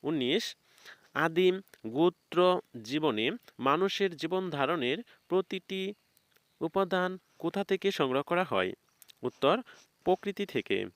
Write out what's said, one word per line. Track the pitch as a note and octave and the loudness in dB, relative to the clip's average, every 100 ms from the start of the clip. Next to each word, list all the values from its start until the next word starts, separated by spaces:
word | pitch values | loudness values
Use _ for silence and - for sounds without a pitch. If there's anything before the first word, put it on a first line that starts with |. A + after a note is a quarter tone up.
উনিশ, | C#3 D#3+ B2 F3+ - - _ _ - - _ | -2 -2 0 0 -2 -12 _ _ -20 -20 _
আদিম | B2+ D#3+ D#3+ F#3 F#3 - - A2+ | -2 0 4 2 2 -6 -14 -8
গোত্র | A#2+ F3 F3 _ E3 F3+ F3+ - B2 | 2 2 2 _ 4 4 4 -2 -14
জীবনে | G#2+ C#3+ D3+ G#2+ A#2 A#3 - - | -6 -2 0 2 0 -2 -12 -4
মানুষের | B2+ D3 G3 - G3 D#3+ | 2 2 2 0 -4 -2
জীবন | D#3+ F#3 F#3 | -4 -4 -4
ধারণের | D3 C3+ E3+ B2 D#3 A#3 - _ | -2 0 0 0 -2 -6 -20 _
প্রতিটি | F3+ F#3+ F#3+ _ F#3+ F#3+ G#3 _ _ _ _ _ _ | -2 -2 -8 _ -8 -8 -10 _ _ _ _ _ _
উপাদান | D#3+ F#3+ F#3+ F#3 F3+ F#3 _ _ | -4 -2 0 0 -2 -4 _ _
কোথা | E3 G3 | -4 -2
থেকে | G3+ F#3+ G3 | -2 0 0
সংগ্রহ | - C3+ B2+ | 0 0 0
করা | C#3 F3 | 0 0
হয়? | F#3 G2+ F#2 - _ _ - - | 2 2 0 -2 _ _ -20 -8
উত্তর, | B2 - C3+ G#3 B3+ - - _ | -8 0 2 2 -2 -20 -20 _
প্রকৃতি | - F#3 G3+ G3 G3+ | 0 0 0 -6 -4
থেকে। | B2 - G2 G2 | -4 -2 -2 -2